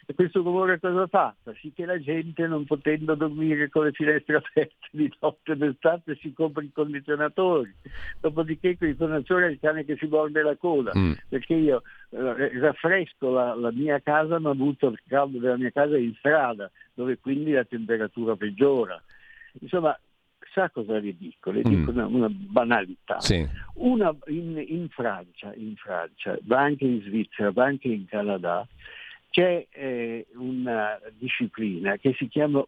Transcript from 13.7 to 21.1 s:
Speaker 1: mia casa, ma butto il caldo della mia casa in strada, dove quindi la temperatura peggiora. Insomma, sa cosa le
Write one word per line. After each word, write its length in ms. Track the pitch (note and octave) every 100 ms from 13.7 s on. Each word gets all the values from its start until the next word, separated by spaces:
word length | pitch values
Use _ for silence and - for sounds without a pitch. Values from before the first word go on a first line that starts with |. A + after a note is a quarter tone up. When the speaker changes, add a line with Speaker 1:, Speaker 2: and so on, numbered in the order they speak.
Speaker 1:
mia 300 | A#2 D3+ C#3
casa, 400 | - D3+ D#3 E3
ma 120 | D#3
butto 340 | C#3 C#3+ C#3+ C3+
il 100 | G#2+ -
caldo 320 | C3+ C#3 B2+
della 180 | B2 B2
mia 140 | B2+
casa 260 | C#3+ D3 D3
in 160 | A#2 A2
strada, 500 | C#3+ D#3 C3 A2 G2 _ -
dove 260 | - B2+ A#2+
quindi 340 | C3 C#3 D#3
la 120 | C#3
temperatura 680 | A#2 A#2 A2 A2+ G#2+ - A2+
peggiora. 680 | G2+ G#2 G2 C#3 C3+ G2+ E2+ _ - - - - C3
Insomma, 360 | - F3+ D#3 - _ _ _ _ -
sa 180 | - F3+
cosa 280 | - G#2 G#2+
le 180 | G#2